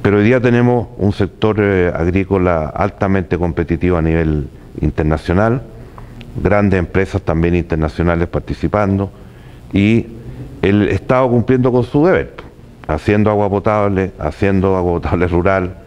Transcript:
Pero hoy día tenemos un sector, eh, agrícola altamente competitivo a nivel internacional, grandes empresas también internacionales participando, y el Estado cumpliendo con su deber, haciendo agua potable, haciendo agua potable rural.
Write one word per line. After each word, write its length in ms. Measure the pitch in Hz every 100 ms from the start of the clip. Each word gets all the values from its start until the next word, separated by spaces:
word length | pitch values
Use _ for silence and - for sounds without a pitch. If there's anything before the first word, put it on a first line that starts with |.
Pero 160 | 101 104
hoy 60 |
día 180 | 104 127
tenemos 460 | 120 120 123 123 104 -
un 160 | 101
sector, 440 | - 98 - 107 104
eh, 320 | 101 95 90
agrícola 720 | - 85 92 92 98 90 82 76
altamente 720 | - 98 - 98 95 82 87
competitivo 600 | 87 78 82 82 90 87
a 40 |
nivel 460 | 80 82 80 76 67 - - -
internacional, 800 | 76 - 78 78 - 87 110 127 - - - - - - - -
grandes 380 | 82 104 101 92
empresas 420 | 85 95 95 101
también 320 | - 82 85
internacionales 760 | 87 80 80 78 - 85 85 85
participando, 840 | - - - 78 104 98 98 98 - - - - - -
y 360 | 95 104 113 - - - - - -
el 260 | 92 104 101
Estado 400 | 95 - 127 131
cumpliendo 420 | 120 107 127 127
con 120 | 123
su 220 | 117 147 165
deber, 280 | 131 62 - - - - - -
haciendo 420 | 78 - 104 104
agua 200 | 104 101
potable, 640 | 101 110 107 101 95 92 -
haciendo 560 | 78 - 98 98 95 95
agua 180 | 87
potable 340 | 85 - 87 87
rural. 500 | 85 87 95 90 90